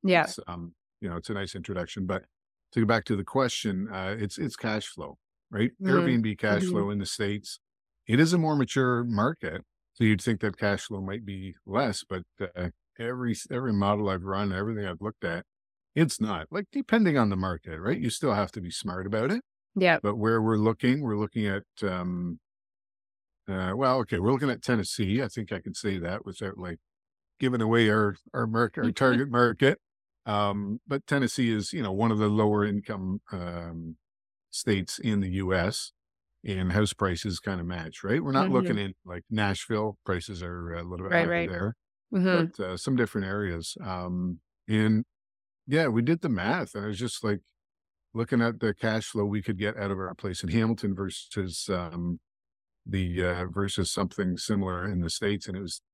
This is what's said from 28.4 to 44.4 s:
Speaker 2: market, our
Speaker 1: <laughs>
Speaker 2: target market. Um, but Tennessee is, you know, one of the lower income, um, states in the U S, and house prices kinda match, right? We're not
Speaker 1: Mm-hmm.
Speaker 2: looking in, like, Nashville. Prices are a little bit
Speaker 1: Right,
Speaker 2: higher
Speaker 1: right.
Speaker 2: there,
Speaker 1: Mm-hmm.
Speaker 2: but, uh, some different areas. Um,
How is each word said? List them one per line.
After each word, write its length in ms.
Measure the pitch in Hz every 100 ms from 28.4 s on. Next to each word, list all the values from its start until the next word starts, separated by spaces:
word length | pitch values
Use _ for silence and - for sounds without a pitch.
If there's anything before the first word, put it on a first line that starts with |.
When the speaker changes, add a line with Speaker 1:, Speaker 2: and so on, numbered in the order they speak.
| 117
Speaker 2:
market, 380 | 113 117 - 123
our 60 |
Speaker 1:
<laughs> 20 |
Speaker 2:
target 360 | - 135 120 139
market. 500 | 120 120 110 135 - _ _ _ _ -
Um, 540 | 104 104 101 101 110 -
but 200 | 139 -
Tennessee 420 | 143 123 - 120
is, 240 | 110 98
you 80 | 175
know, 100 | 110
one 200 | 95 113
of 80 | 107
the 80 | 107
lower 380 | 104 107 104 104
income, 560 | 101 - 107 92 98 -
um, 640 | 95 87 87 85 82 82 80 _ _ _ _ _
states 480 | - - 101 90 -
in 220 | 120 104
the 80 | 95
U 220 | 92 92
S, 380 | 92 87 - - _ _ _ _ _ -
and 260 | 95 92
house 220 | 95 104
prices 460 | - 98 87 104 87
kinda 240 | - 92
match, 400 | 85 90 82 -
right? 200 | 95 127
We're 100 | 143
not 120 | 135 190
Speaker 1:
Mm-hmm. 80 |
Speaker 2:
looking 240 | 127 175 107
in, 160 | 98 95 92
like, 180 | 87 -
Nashville. 680 | 110 101 95 - 110 107 101 -
Prices 380 | 90 - 92
are 300 | 87 87 85
a 100 | 85
little 240 | 85 87 92
bit 60 |
Speaker 1:
Right, 120 | 175 170
Speaker 2:
higher 40 |
Speaker 1:
right. 200 | 170 170
Speaker 2:
there, 260 | 175 196 - _ _ _
Speaker 1:
Mm-hmm. 380 | 202 185 180 165 -
Speaker 2:
but, 60 |
uh, 140 | 92 92
some 180 | - 131
different 320 | 113 107 95
areas. 500 | 101 101 85 82 -
Um, 560 | 98 92 90 90 90 87